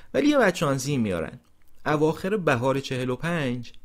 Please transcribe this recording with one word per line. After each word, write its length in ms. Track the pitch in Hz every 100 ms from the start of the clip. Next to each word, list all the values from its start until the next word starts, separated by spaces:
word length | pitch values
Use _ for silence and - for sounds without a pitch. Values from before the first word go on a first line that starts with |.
| -
ولی 140 | 254 294
یه 100 | 294
بدشانسی 580 | 208 - 151 135 139 143
میارن. 440 | 107 87 78 127 _ - - - -
اواخر 500 | 151 156 160 190 214
بهار 440 | 156 123 131 135
چهل 300 | 135 127 127
و 60 | 123
پنج، 560 | 160 170 135 123 120 -